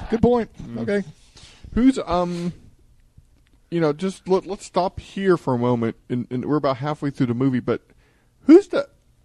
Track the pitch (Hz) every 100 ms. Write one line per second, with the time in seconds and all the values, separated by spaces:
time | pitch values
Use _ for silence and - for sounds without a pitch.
0 | - - 226 240 214 - 185 226 226 202
1 | 190 - _ - - - - 214 262 240
2 | - 175 175 175 175 - - - _ _
3 | _ - - _ _ _ - 170 156 147
4 | 190 - - 190 156 196 - 185 190 -
5 | - - 196 170 - 123 120 120 113 -
6 | - 123 - 127 - 147 143 127 147 151
7 | 143 - 123 117 135 127 120 113 _ _
8 | _ _ _ _ - 339 - 339 - _
9 | _ _